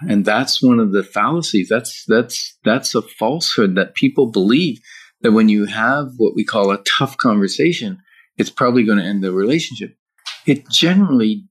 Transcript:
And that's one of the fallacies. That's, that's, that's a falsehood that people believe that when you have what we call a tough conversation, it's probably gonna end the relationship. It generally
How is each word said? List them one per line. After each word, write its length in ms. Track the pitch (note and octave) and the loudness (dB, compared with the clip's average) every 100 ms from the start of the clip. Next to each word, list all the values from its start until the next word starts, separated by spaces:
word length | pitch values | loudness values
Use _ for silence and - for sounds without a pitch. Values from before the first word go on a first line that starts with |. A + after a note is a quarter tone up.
| - | -2
And 160 | G#2 | 0
that's 380 | G2 A2 C3 - | 2 0 0 0
one 180 | B2+ A#2 | 2 2
of 120 | G#2+ | 2
the 120 | G2 | 0
fallacies. 640 | - G#2 A2+ E3+ D#3 G#2 F2+ | -2 -2 -2 -2 -2 -2 0
That's, 340 | A2 - - - | -2 -4 -10 0
that's, 500 | A3 A#2 - - - | 0 0 -6 -12 -6
that's 320 | G#2+ A#2+ - A#2 | -2 -2 -2 -4
a 60 | |
falsehood 720 | - - A2 D#3+ - - G2+ F#2+ | -4 -4 -4 -2 -2 0 0 0
that 200 | F#2+ - | -2 -2
people 320 | C3+ D3+ A#2+ | -2 2 0
believe 520 | G#2 F#2+ C3+ F3 A2+ - - - _ | 2 2 2 0 -4 -14 -20 -20 _
that 100 | A#2 | 2
when 180 | G#2+ - | 4 4
you 160 | G#2 G2+ | 4 0
have 460 | A2 A#2 C#3+ C3+ B2 | -2 -2 -2 -4 -2
what 180 | G#2+ - | -2 0
we 80 | |
call 280 | G#2 A2 G2 | -4 0 0
a 120 | G2+ | 0
tough 340 | - - C3+ - | -2 -2 -4 -2
conversation, 840 | B2 G#2 G2 - D#3+ E3+ A2 F#2 _ _ _ - | 0 0 0 0 -2 -2 -6 -10 _ _ _ -6
it's 140 | G#2+ | -4
probably 320 | - B2 B2 | 0 2 2
gonna 200 | G#2+ G2+ | 2 0
end 200 | F2+ G2+ | 0 -4
the 80 | F#2+ | -2
relationship. 640 | F#2 G#2 E3 - G2+ - _ _ _ - - - | -2 0 0 -4 -12 -16 _ _ _ -18 -8 -2
It 240 | C3+ - | -2 0
generally 760 | A2+ E3 F#3+ F#3 B2+ A2 G#2 - | 0 2 4 4 2 0 -2 -8